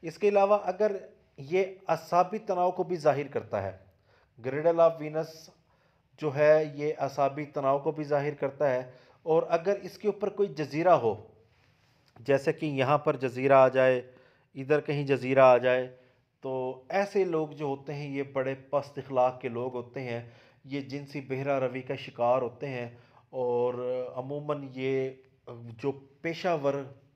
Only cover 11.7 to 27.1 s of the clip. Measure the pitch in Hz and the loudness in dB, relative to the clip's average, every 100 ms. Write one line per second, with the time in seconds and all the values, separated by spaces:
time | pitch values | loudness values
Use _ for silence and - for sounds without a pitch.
11.7 | _ _ _ _ - 117 139 139 160 156 | _ _ _ _ -18 0 0 2 -2 -4
12.7 | 139 127 147 147 143 131 113 131 135 131 | 0 2 2 2 -2 -2 -2 6 8 8
13.7 | 127 131 127 123 - _ _ _ - 131 | 6 4 2 -2 -20 _ _ _ -14 0
14.7 | 147 - 147 143 135 127 131 131 123 127 | 0 0 -4 0 0 2 8 8 8 6
15.7 | 127 127 127 _ _ _ _ 135 131 127 | 0 -2 -10 _ _ _ _ -8 -6 -6
16.7 | 131 - 185 202 208 185 165 156 143 151 | -10 -6 -4 -2 0 0 0 -4 -6 -6
17.7 | 139 135 143 147 139 139 135 131 135 - | -6 -8 -10 -8 -6 -6 -4 -4 -6 -4
18.7 | 143 - - 131 131 127 127 135 117 123 | -4 -4 -14 -6 0 0 0 -8 -6 -6
19.7 | 123 120 139 127 117 120 - _ _ 135 | -8 -10 -12 -8 -8 -10 -20 _ _ -12
20.7 | 139 139 139 - 147 127 131 139 135 127 | -10 -10 -12 -12 -14 -8 -6 -2 -2 -2
21.7 | 127 127 139 - - 120 127 123 117 143 | -6 -8 -10 -10 -4 0 0 -2 -8 -10
22.7 | 127 120 120 _ _ _ 131 123 120 123 | -8 -10 -14 _ _ _ -6 -2 0 -2
23.7 | 123 123 127 123 127 131 147 147 147 139 | -2 -6 -6 -6 -10 -8 -8 -6 -6 -6
24.7 | 127 131 135 131 131 _ _ - 120 117 | -6 -2 -2 -4 -8 _ _ -18 -16 -16
25.7 | 117 139 139 - _ 170 165 190 165 139 | -8 -6 -6 -12 _ -10 -4 -2 0 0
26.7 | 139 127 - _ | -2 -8 -16 _